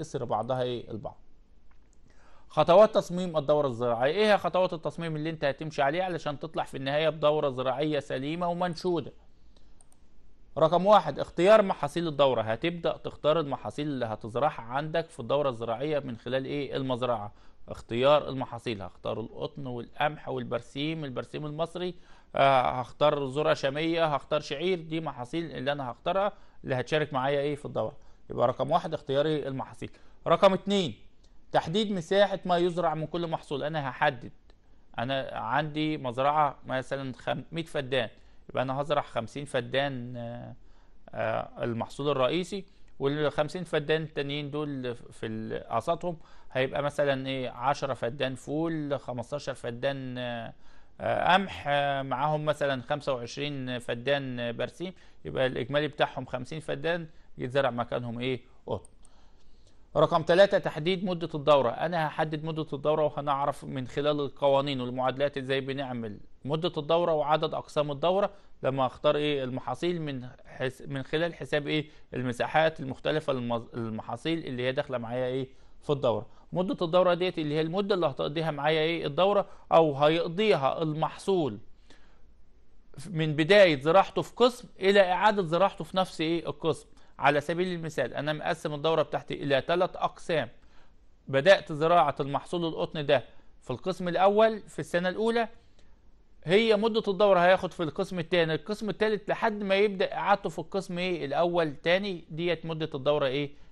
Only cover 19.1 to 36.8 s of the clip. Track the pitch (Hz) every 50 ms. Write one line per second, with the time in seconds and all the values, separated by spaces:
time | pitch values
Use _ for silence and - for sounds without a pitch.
19.1 | 110 110 107 - - - 139 147 - 151 139 127 123 120 117 - - - 143 151
20.1 | 151 143 - 135 131 127 120 - 120 117 117 - - 139 147 156 160 165 151 135
21.1 | 123 123 120 - - 143 151 151 147 156 170 160 - 175 180 185 - - - -
22.1 | - - - - - - 135 139 135 127 123 - 127 127 120 - - - 147 151
23.1 | 151 143 139 131 127 147 156 156 147 - - 135 135 151 165 165 170 165 165 156
24.1 | 147 135 - - 156 147 147 - 147 139 170 185 185 170 160 160 160 165 160 143
25.1 | 127 127 123 - - 165 170 139 - 139 127 139 147 143 135 120 117 - - 170
26.1 | 180 190 202 196 - - - - - - - - 131 127 123 - 160 151 151 151
27.1 | - 127 127 139 143 139 139 151 143 143 - 123 127 117 110 110 - - - -
28.1 | - - - - - 127 120 123 123 - 131 135 160 175 - 170 156 - - -
29.1 | 135 139 147 156 156 147 127 135 135 127 107 - - - - - - - - -
30.1 | - - - 151 165 165 202 196 190 185 - 196 202 196 175 123 101 - - -
31.1 | - - - - - - - - - 143 - 160 165 214 220 202 202 180 160 -
32.1 | 196 196 202 190 196 - - 180 175 175 175 185 165 180 170 160 156 156 151 151
33.1 | - 170 170 160 160 - - - 151 135 135 151 160 156 139 131 120 - 151 151
34.1 | 135 113 - 104 - - - - - - _ - - - - - - - 117 131
35.1 | 135 135 131 - - 117 113 110 127 147 156 151 147 156 156 156 156 147 135 127
36.1 | 113 131 135 143 147 156 151 139 127 - - 123 127 131